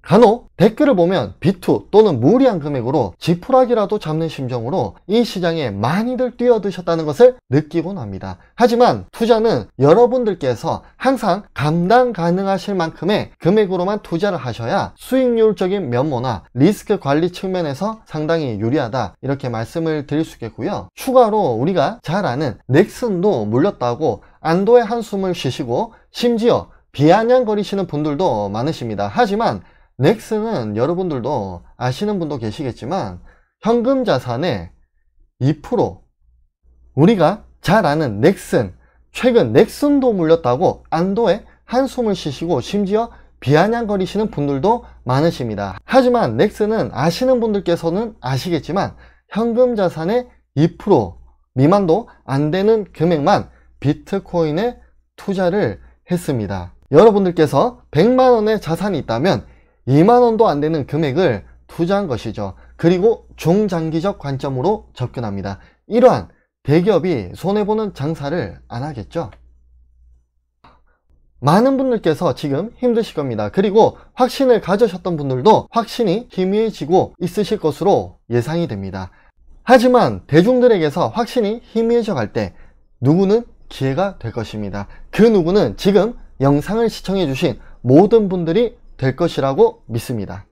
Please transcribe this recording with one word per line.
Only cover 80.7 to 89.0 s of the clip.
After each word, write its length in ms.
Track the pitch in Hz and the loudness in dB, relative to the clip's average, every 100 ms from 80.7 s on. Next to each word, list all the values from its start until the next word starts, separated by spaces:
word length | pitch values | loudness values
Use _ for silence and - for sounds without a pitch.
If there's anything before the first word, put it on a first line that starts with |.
| 208 151 160 127 | 4 0 0 -2
확신이 540 | 127 233 254 202 233 | -2 -4 -2 -2 -4
희미해져 480 | - 220 226 240 226 | -6 -2 0 0 0
갈 220 | 156 104 | -4 -4
때 180 | - 98 - - _ _ _ | -4 -6 -8 -20 _ _ _
누구는 460 | 120 165 190 220 240 - - | 2 4 4 0 -2 -20 -20
기회가 480 | - 135 135 196 180 | -6 -4 -2 -4 -4
될 140 | 117 | -10
것입니다. 540 | 110 107 110 104 101 101 - - | -8 -8 -8 -8 -8 -12 -16 -10
그 120 | - | 2
누구는 560 | 226 214 165 202 143 - | 4 4 2 2 0 0
지금 340 | 185 196 208 240 - - | 2 2 2 -4 -20 -2
영상을 440 | 135 143 147 214 233 | 2 2 0 -2 -2
시청해주신 680 | 220 - 196 165 135 165 110 - - | -4 -6 -2 -2 -2 -4 -4 -14 -10
모든 480 | 120 139 202 233 202 | 4 6 6 4 2
분들이 480 | 185 165 175 240 - - | -2 0 0 0 -4 -20
될 160 | - | -4